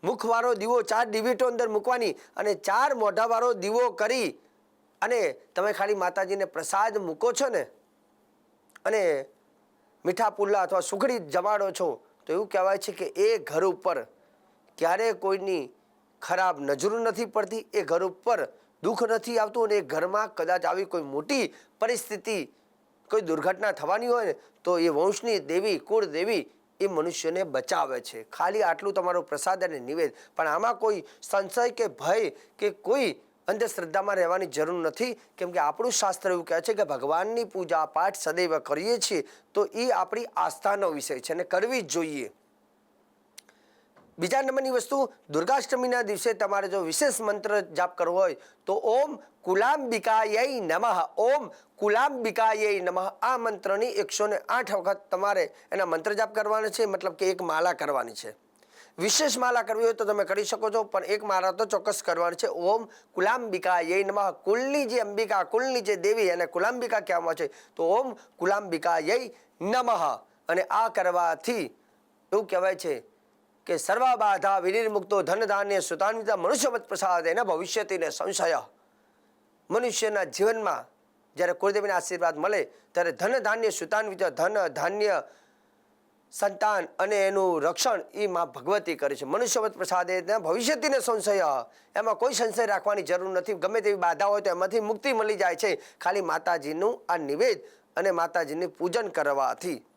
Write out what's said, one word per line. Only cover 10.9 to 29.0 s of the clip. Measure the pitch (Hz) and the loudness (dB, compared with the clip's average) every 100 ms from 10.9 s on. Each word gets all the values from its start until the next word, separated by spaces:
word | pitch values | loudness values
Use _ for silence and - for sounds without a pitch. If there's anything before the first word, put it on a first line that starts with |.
| 202 247 240 | 0 0 0
જમાડો | 160 156 190 208 196 | -2 -2 2 2 0
છો, | - 175 120 _ _ - | 0 -2 -2 _ _ -4
તો | |
એવું | 165 208 | -4 0
કહેવાય | 196 190 196 | 2 2 0
છે | 202 | -2
કે | 185 | -6
એ | 165 - 208 226 | -8 2 2 2
ઘર | - 156 | 0 0
ઉપર | 190 185 185 151 110 _ _ _ _ _ _ - | 2 0 -2 -2 -6 _ _ _ _ _ _ -2
ક્યારેય | 165 190 226 | 0 2 2
કોઈની | 196 196 190 190 180 127 _ _ _ _ _ | 0 -2 -2 0 -2 -4 _ _ _ _ _
ખરાબ | - 180 185 156 | -4 2 2 0
નજરો | 139 139 175 226 | -2 0 0 0
નથી | 226 196 | 0 0
પડતી, | 233 214 202 226 - | -2 -2 -2 -4 -4
એ | 208 | -2
ઘર | 175 165 | 0 0
ઉપર | 185 185 - 220 139 - _ _ | 0 -2 0 0 0 -8 _ _
દુઃખ | 165 160 | -2 0
નથી | 233 226 226 233 | 2 0 0 0
આવતું | 214 226 | 0 0
અને | 220 208 | 2 2
એ | |
ઘરમાં | 151 156 180 202 214 | 0 -2 0 0 -2
કદાચ | - 165 180 | -4 0 0
આવી | 165 180 | 0 -2
કોઈ | 196 170 | -2 -4
મોટી | 143 139 156 277 202 - - _ | -4 -6 -2 0 0 -6 -20 _
પરિસ્થિતિ, | 226 240 - 214 - 208 135 _ _ _ _ _ _ | -2 -2 -4 -8 -4 -4 -6 _ _ _ _ _ _
કોઈ | 220 | -2
દુર્ઘટના | 175 160 156 190 208 | 0 0 0 0 -2
થવાની | 190 151 202 240 | -2 0 0 2
હોય | 240 | 0
ને, | 208 139 - _ | 0 -4 -10 _
તો | - 175 | 0 2
એ | 170 | 4
વંશની | 147 180 202 233 208 | 4 2 0 -2 -2
દેવી, | 139 170 208 170 | 0 0 0 -2
કુળ | - 220 | 0 0
દેવી | 196 151 196 240 - _ _ _ | 0 -2 0 -2 -4 _ _ _
એ | 196 | -2
મનુષ્યને | 170 165 160 165 175 | 0 -2 -2 -4 -2
બચાવે | 185 135 165 175 147 127 | -2 -4 -2 -2 0 -4
છે. | - 113 | -8 -14
ખાલી | 113 - 170 208 | -16 -4 -2 2
આટલું | 190 165 202 | 0 0 -2
તમારો | 196 | -2